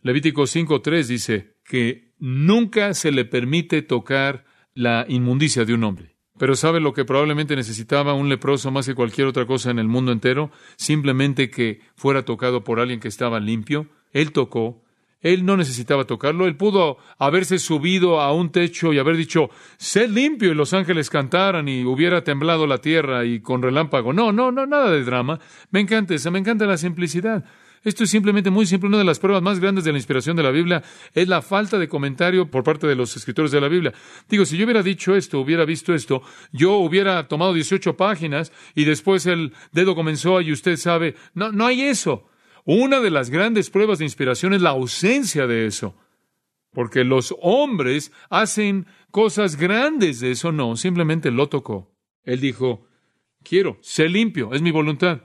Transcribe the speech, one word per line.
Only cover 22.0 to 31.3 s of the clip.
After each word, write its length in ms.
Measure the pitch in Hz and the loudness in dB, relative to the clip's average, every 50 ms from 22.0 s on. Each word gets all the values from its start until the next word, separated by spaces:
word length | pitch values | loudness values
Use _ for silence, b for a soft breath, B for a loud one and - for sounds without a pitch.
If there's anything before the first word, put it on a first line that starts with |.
| 165 175 180 170 170 | 2 2 2 0 0
temblado 420 | 156 143 139 160 165 170 160 156 | -2 -2 0 0 0 2 2 2
la 120 | 143 135 123 | 0 0 -2
tierra 440 | - 147 160 165 151 135 131 123 120 | 0 0 0 0 0 0 -2 -2 -2
y 160 | 120 120 110 | -2 -4 -4
con 220 | - - 131 123 | -4 -4 -2 0
relámpago. 500 | 127 127 131 147 160 143 - 135 110 120 | 0 0 0 0 0 0 -2 -2 0 0
No, 220 | 143 190 240 220 202 | 0 0 2 2 2
no, 180 | 220 254 254 | 2 0 0
no, 140 | 247 269 269 | 0 -2 -4
nada 260 | 277 294 294 269 214 | 0 0 0 2 2
de 140 | 160 147 127 | 2 0 0
drama. 340 | 123 127 123 123 131 160 156 B B B B B B | 0 -2 -2 -2 -2 -4 -6 B B B B B B
Me 80 | - 196 | 0 0
encanta 340 | 208 185 220 220 208 175 175 | 0 2 0 0 0 0 -2
esa, 160 | 147 123 170 | -2 -2 -2
me 80 | 175 196 | -2 -2
encanta 260 | 190 214 233 208 214 | -2 -2 0 0 0
la 120 | 202 190 | 0 0
simplicidad. 680 | 151 160 180 165 165 175 156 147 175 180 226 226 190 - b b b b b b b b | 0 -2 -4 -2 -2 -4 -2 -2 -2 -2 -2 -2 -2 -4 b b b b b b b b
Esto 200 | 214 - - 226 | -6 -2 0 0
es 60 | 170 | 2
simplemente 400 | 208 214 196 208 202 208 180 196 | 2 2 2 2 2 2 2 2
muy 160 | 185 208 220 | 2 2 2
simple. 220 | 165 190 190 190 | 2 2 0 2
Una 100 | 202 202 | 2 2
de 60 | 214 202 | 4 4
las 160 | 175 151 - | 2 2 2
pruebas 240 | - 190 202 190 175 | 2 2 2 2 2
más 160 | 196 202 180 | 0 0 0
grandes 240 | 180 196 196 190 165 | 0 0 0 0 0
de 80 | 156 | 0
la 80 | 147 139 | -2 -2
inspiración 360 | 120 - 143 131 117 151 170 | -2 -2 -4 -2 -2 0 0
de 60 | 165 | 2
la 80 | 151 131 | 2 2
Biblia 320 | 131 156 170 170 180 156 B B B B B B B | 2 2 2 2 0 -2 B B B B B B B
es 140 | 160 180 | 0 2
la 160 | 185 | 2